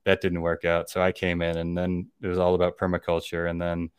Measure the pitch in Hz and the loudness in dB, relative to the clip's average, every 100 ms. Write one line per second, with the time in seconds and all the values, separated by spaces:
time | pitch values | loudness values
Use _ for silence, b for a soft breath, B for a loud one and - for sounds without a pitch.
0 | - 95 95 85 85 82 85 85 82 - | 2 2 2 0 0 0 2 0 0 0
1 | 92 - 92 85 85 82 85 87 90 87 | 0 2 -2 0 0 -2 -2 -2 -2 -2
2 | 90 _ 95 90 90 90 87 - 92 87 | -6 _ -4 2 4 4 2 0 -2 -2
3 | - 85 - 85 85 85 87 85 85 | 0 -2 -2 -4 -4 -2 -4 -4 -6